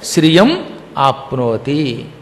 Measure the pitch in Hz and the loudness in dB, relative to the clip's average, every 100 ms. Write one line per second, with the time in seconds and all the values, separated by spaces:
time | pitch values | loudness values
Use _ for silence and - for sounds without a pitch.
0 | - - 156 160 226 349 - - - - | -2 2 4 6 4 2 -6 -16 -14 0
1 | 139 127 - 131 120 113 135 147 147 113 | 0 0 -6 -4 -2 -2 -2 -2 -2 -4
2 | - - | -12 -18